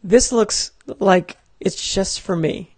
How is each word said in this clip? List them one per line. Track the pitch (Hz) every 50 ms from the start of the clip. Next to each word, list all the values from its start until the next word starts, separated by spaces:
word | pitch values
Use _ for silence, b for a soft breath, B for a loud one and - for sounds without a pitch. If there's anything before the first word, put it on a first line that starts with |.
| -
this | 185 190 247 - -
looks | 254 233 220 208 - - - - _ _ _ - - -
like | 208 196 185 180 170 - - _ _ _ _ _
it's | - 190 - - - - -
just | 196 190 185 - -
for | - - 190
me. | 170 160 147 - - 175 _ _